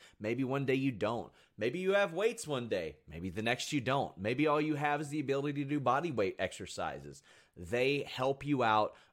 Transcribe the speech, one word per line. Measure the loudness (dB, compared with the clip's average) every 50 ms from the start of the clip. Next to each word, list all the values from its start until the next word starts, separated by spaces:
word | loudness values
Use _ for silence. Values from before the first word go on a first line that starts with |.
| -20 -20 _ -6
maybe | -2 -2 0 0
one | 0 0 0 0 2
day | 2 2
you | 2 2 0
don't. | 0 0 0 0 0 -2 -6 -8 -12 -20 -20 _ _
Maybe | -2 -2 -2 -2 0
you | 0 2
have | 4 4 4 2 0
weights | 0 0 0 0 -2 -6 -4
one | -2 -2 -2 -2
day, | -2 -2 -2 -4 -8 -12 _ -14
maybe | -10 -6 -6 -6
the | -4 -2
next | 0 0 0 0 -2 -2
you | -2 -2
don't. | 0 2 0 0 0 -2 -4 -4
Maybe | -2 -2 2 2 4 4
all | 4 2
you | 2 0 0
have | 0 0 0 0 0
is | -2 -4
the | -4 -4
ability | -2 0 0 0 0 -2 -2 -4
to | -2 -2
do | 0 0
body | 2 4 2 2 2 0
weight | 0 2 2 2 2 0
exercises. | -2 -4 -4 -6 -12 -10 -6 -6 -4 -4 -6 -8 -10 -14 -16 -16 -20 -20 -20 -20 -20 _ -18
They | -14 -8 -2 0 2 2 2 2 0 -2 -4
help | -4 0 0 0 0 0 0
you | 0 2 2
out | 4 4 6 4 4 2 -2 -8 -20 _